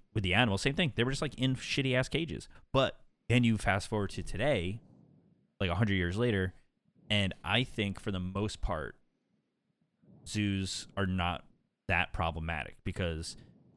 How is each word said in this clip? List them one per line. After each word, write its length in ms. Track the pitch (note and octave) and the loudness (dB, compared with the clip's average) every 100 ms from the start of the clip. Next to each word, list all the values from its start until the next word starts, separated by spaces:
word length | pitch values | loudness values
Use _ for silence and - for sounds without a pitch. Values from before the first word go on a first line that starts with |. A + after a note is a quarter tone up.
| - | -6
with 100 | A2 | -2
the 100 | F#2+ | 2
animals, 280 | F#2+ A#2+ G2 | 4 4 4
same 140 | C#3 C#3+ | 0 2
thing. 180 | D#3+ - | 0 2
They 80 | |
were 80 | B2 | 0
just, 100 | C#3 | 0
like, 140 | D3+ - | -4 0
in 200 | C3 B2+ | 0 0
shitty-ass 520 | - - C3 B2+ C3 | -2 -2 2 2 0
cages. 380 | D3 D#3+ E2+ - - - | -2 -2 -6 -10 -20 0
But 280 | C#3 B2+ - - _ - | 2 2 -2 -20 _ 2
then 160 | B2 | 4
you 140 | A#2 G#2+ | 6 4
fast 320 | - G2 - | 2 0 0
forward 220 | G#2+ G2 | -2 -2
to 120 | - | -6
today, 560 | - F#2 C3+ A#2+ F2 G#2+ - - - - _ _ _ _ | -8 -2 0 0 -2 -6 -12 -20 -20 -20 _ _ _ _
like, 100 | F#2+ | -2
a 60 | F2 | 2
hundred 200 | A2 G2 | 2 4
years 200 | F2 G2+ | 2 2
later, 380 | A#2+ G2+ F#2 - _ _ _ _ - | 2 2 0 -4 _ _ _ _ -2
and 240 | G#2 F#2+ - | 2 2 -2
I 220 | - A2+ B2+ | 0 2 2
think 340 | - G2+ F#2+ | 0 -2 -2
for 120 | - | -4
the 80 | F#2+ | -4
most 420 | F#2 G2 G#2 - | -4 -2 -4 -2
part, 340 | - E2 C2 - _ _ _ _ _ _ _ _ _ _ - - - | -4 -2 -6 -10 _ _ _ _ _ _ _ _ _ _ -20 -20 -6
zoos 640 | G#2+ G2+ F#2+ F#2 - - - | -2 0 0 -2 -6 -8 -2
are 80 | G2 | 0
not 380 | F#2 F2 E2 - _ _ _ - | 0 0 -2 -10 _ _ _ -2
that 260 | F2 - | 0 0
problematic 640 | - E2 D#2 D#2+ D#2+ G1+ - | -2 -2 -2 -6 -6 -8 -8
because, 540 | - - F2+ D#2+ D#2+ - - - - | -8 -2 -2 -2 -8 -12 -20 -20 -20